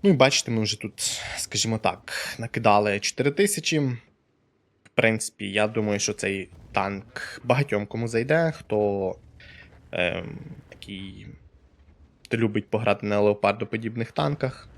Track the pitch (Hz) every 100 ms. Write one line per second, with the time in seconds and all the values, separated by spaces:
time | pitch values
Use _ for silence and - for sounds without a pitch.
0 | 202 151 131 - - 113 107 110 104 -
1 | - - - - - - 113 110 - 92
2 | - - - - 113 - 113 104 104 101
3 | - - 135 147 202 - - 156 139 120
4 | _ _ _ _ _ _ _ _ _ -
5 | 113 110 - _ 101 101 110 113 107 101
6 | - 104 98 98 90 - - 101 98 98
7 | - - - - 120 123 143 104 104 113
8 | 117 113 127 156 165 156 - 104 104 101
9 | 95 - - - - - - - - -
10 | 90 90 82 - - - - - - 98
11 | 95 98 - - - _ _ _ _ _
12 | - _ - 117 113 107 - 110 110 101
13 | 104 104 104 104 101 104 104 113 110 117
14 | 113 - 147 147 131 - -